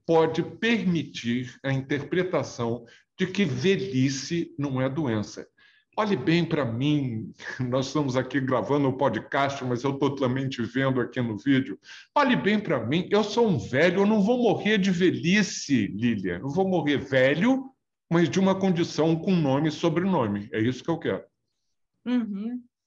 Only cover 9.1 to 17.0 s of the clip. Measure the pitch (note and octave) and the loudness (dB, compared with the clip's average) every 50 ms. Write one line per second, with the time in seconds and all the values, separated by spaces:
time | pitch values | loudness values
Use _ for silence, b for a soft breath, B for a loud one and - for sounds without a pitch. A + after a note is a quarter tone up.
9.1 | G#2 A2 - - - C#3 C#3 C#3 C#3 - B2+ B2+ B2 A#2 C#3 C3+ C3+ C#3 D3 C3+ | 0 -2 -4 -4 -2 0 0 0 -2 -4 -4 -4 -2 -2 -2 -2 -2 0 0 0
10.1 | C#3 - C3+ A#2+ B2+ C3+ C3+ C3 C3+ B2 A2+ G2+ - C3 C3+ C3+ C3 C3 A#2 - | 0 0 -2 0 0 -2 -4 -4 -4 -6 -6 -4 -2 0 0 0 0 0 -2 -2
11.1 | - B2+ B2 A2+ G#2+ G2+ - C#3 C#3 C3 - - - - B B B B B B | -4 -4 -4 -4 -4 -2 0 2 2 2 2 -2 -6 -12 B B B B B B
12.1 | B D4 C#4+ C4 A#3+ - - G3 G#3+ G#3+ G#3+ - D#3 B2 A2 A2+ C#3+ F3+ F3+ - | B 2 2 4 2 2 2 0 0 0 0 -2 -2 -2 -2 -2 -2 -2 -2 0
13.1 | G3+ G#3 G#3+ G#3 - A#3 A#3 G#3+ E3+ A#2 F2+ - B2 C3 E3 F#3 F3 G3 G3+ G#3 | 0 0 0 0 0 2 2 2 2 0 -2 -2 2 2 4 4 4 2 2 2
14.1 | A3 G#3+ F#3+ A3 B3 B3 A#3+ G#3+ D#3+ B2+ - G3+ A3 G#3+ F#3 G3 F3+ E3+ F#3 E3+ | 2 2 2 2 2 2 2 2 2 2 0 0 2 2 2 2 2 2 2 2
15.1 | C#3 A#2+ B2+ E3+ F#3+ G#3+ F#3 - - - - - C#3 A#2 G2+ F#2 - G2+ A#2 A#2+ | 2 2 2 2 2 2 2 0 -4 -8 -4 0 0 0 0 0 -2 -2 -2 -2
16.1 | A2 G2 F#2+ F#2 F2 F2 B2+ C3+ C#3+ F#3 F#3+ F#3+ F#3 E3+ D3+ D3 C#3+ B2+ | -2 -2 -4 -4 -4 -6 -6 -4 -2 -2 0 0 0 0 0 0 -2 -2